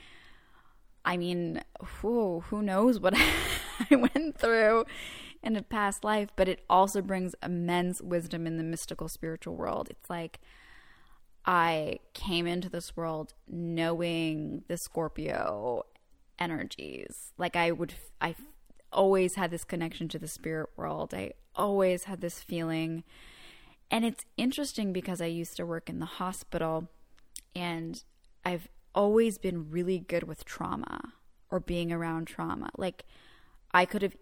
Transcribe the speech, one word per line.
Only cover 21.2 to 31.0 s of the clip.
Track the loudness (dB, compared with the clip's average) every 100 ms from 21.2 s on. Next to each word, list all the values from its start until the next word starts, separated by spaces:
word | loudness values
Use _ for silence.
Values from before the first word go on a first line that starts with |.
| -8 -12 _ -2
always | 0 4 4 2
had | -4 -6
this | -6 -8
feeling. | -6 -4 -2 -2 -2 -4 -8 -20 -20 -20 -20 -20 -20 -20 -2
And | 0 2
it's | -2 -8 -2
interesting | 0 0 -4 -2 -2
because | -2 -4 -4
I | -2
used | -4 -6 -6
to | -6
work | -6 -6
in | -6
the | -8
hospital, | -4 -6 -6 -6 -2 0 -2 -4 -14 -20 -20 -18 -16 -12
and | -6 -4 -4 -6 -10 -14 _ -20 -6 -4
I've | -4 -6 -20 -2 2
always | 6 6 6 2
been | -2 -2 -2
really | -2 0 0
good | 0 -2
with | -2 -8 -12
trauma | -4 -2 0 -2 -8